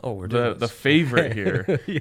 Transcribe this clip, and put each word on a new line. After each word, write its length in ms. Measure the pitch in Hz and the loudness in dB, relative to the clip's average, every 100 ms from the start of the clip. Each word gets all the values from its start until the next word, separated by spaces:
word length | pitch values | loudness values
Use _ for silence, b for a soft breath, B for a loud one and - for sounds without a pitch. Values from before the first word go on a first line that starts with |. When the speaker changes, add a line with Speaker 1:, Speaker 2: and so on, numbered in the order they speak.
Speaker 1:
Oh, 100 | 127 | -8
we're 160 | 98 92 | -8 -2
Speaker 2:
the, 100 | 120 | 0
Speaker 1:
doing 140 | 120 | 0
Speaker 2:
the 40 | 85 | -2
Speaker 1:
this. 100 | 117 | -6
Speaker 2:
favorite 640 | - 135 156 147 127 147 | -2 2 4 4 2 0
here. 440 | 107 95 - 107 151 | -2 -2 -2 -2 -2
Speaker 1:
<laughs> 40 | - | -2
Yeah. 140 | 202 | -6